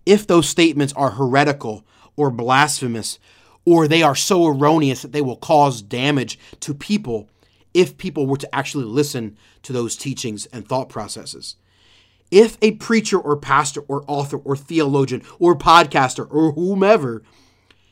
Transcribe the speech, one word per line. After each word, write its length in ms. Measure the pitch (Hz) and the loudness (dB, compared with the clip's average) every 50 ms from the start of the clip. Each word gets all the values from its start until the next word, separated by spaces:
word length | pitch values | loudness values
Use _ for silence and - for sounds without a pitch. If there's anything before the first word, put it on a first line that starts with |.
| _ | _
if 220 | - 202 208 208 | 2 2 2 4
those 200 | - 180 170 151 | 2 2 2 2
statements 460 | - - 180 170 165 135 143 143 143 143 | 2 2 2 2 2 2 0 -2 -2 -2
are 180 | 139 143 131 | -2 -4 -2
heretical 720 | 101 120 139 123 127 139 147 147 139 143 - 117 107 101 - _ _ _ _ _ _ | -2 -2 -2 0 2 2 2 2 0 -2 -6 -10 -10 -12 -14 _ _ _ _ _ _
or 140 | - 147 139 | -2 -2 -2
blasphemous, 880 | 120 113 117 120 131 135 147 147 143 - 139 123 117 113 104 - - - _ _ _ _ _ _ _ _ - | -2 -2 -2 2 2 2 2 2 0 -4 -6 -6 -6 -6 -8 -10 -12 -14 _ _ _ _ _ _ _ _ 2
or 220 | 175 175 165 160 | 4 4 4 4
they 160 | 143 160 165 165 | 4 4 4 4
are 120 | 147 135 | 4 2
so 300 | - - - 202 175 170 | 0 0 0 2 2 2
erroneous 560 | 160 143 135 147 147 160 160 151 135 127 - | 2 2 2 4 4 4 4 2 0 -2 -4
that 100 | - 131 | -8 -8
they 100 | 131 147 | -6 -4
will 140 | 143 131 117 | -4 -4 -6
cause 460 | - - - 165 147 143 139 131 113 | -8 -2 2 2 4 4 2 0 -4
damage 560 | 101 101 - 120 131 143 147 135 120 107 - - _ - - - | -8 -8 -6 -4 -2 0 0 -2 -2 -6 -8 -14 _ -20 -20 -14
to 120 | - - | -12 -12
people 560 | 143 143 - - 208 208 208 123 113 107 101 _ _ _ _ _ _ _ _ _ - | -12 -10 -6 -4 -4 -4 -2 -4 -8 -8 -10 _ _ _ _ _ _ _ _ _ 0
if 240 | 175 180 - - | 2 2 2 -2
people 300 | - - 185 139 151 139 | -8 -12 -8 -4 -4 -2
were 100 | 135 135 | -2 -2
to 180 | 131 - - - | -4 -6 -6 -6
actually 280 | 135 135 - - 147 123 | -6 -6 -4 -6 -8 -6
listen 520 | 107 110 139 147 143 - 127 113 104 104 _ _ _ _ _ - | -2 0 0 0 0 -4 -8 -10 -10 -12 _ _ _ _ _ -14
to 100 | - 131 | -8 -6
those 220 | 123 120 110 - | -6 -6 -6 -8
teachings 500 | - - 139 123 - - 117 107 101 - | -10 -10 -10 -8 -8 -8 -10 -10 -10 -14
and 200 | - - 127 - | -16 -16 -16 -10
thought 220 | - 131 131 131 131 | -8 -6 -6 -6 -8
processes. 680 | - 120 104 101 - - 80 - - - - - - _ _ _ _ _ _ _ _ _ _ _ _ _ _ _ | -10 -12 -12 -12 -14 -16 -16 -16 -16 -16 -16 -18 -18 _ _ _ _ _ _ _ _ _ _ _ _ _ _ _
If 300 | - 196 233 220 - - | 4 4 4 4 2 0
a 120 | 214 220 214 | 0 0 0
preacher 460 | - - - 226 220 214 - 202 180 | -2 -2 -2 0 0 0 0 -2 -2
or 160 | - 143 147 | -2 -2 -4
pastor 460 | 143 143 - 139 139 151 143 - 151 - | -4 -2 0 0 0 0 -2 -6 -10 -10
or 180 | - 135 139 143 | -8 -10 -10 -8
author 300 | - 143 143 143 143 143 | -6 -6 -6 -6 -6 -8
or 180 | 135 - 135 139 | -8 -6 -6 -6
theologian 680 | 139 - - 170 160 151 139 139 139 135 131 127 110 - - - - | -6 -6 -4 -2 0 0 2 2 0 0 0 -4 -8 -10 -12 -4 0
or 180 | 170 175 170 | 2 2 2
podcaster 720 | 143 - 175 165 170 165 143 147 151 131 127 - - 117 - | 4 4 6 6 6 6 4 2 2 2 0 0 -4 -8 -4
or 220 | 135 151 160 160 | 0 0 0 0
whomever 720 | 143 156 175 185 202 190 190 202 220 202 143 123 113 110 - _ _ _ _ _ _ _ _ _ _ _ _ _ | 0 -2 -2 -2 0 2 4 4 4 4 2 -4 -8 -8 -12 _ _ _ _ _ _ _ _ _ _ _ _ _